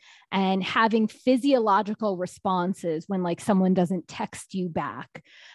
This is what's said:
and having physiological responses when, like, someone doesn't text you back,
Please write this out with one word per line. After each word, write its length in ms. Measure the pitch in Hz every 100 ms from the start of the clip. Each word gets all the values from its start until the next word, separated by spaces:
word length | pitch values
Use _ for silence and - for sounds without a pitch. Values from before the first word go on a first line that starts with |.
| - - _
and 280 | 190 190 190
having 460 | 185 247 226 226 214
physiological 1120 | - 254 254 277 254 214 196 202 214 214 180
responses 880 | 180 - 196 185 175 196 175 160 -
when, 160 | 190
like, 160 | 175 175
someone 340 | - 196 185
doesn't 360 | 185 170 185 -
text 440 | - - - -
you 140 | 190 180
back, 560 | 160 143 117 - - - - -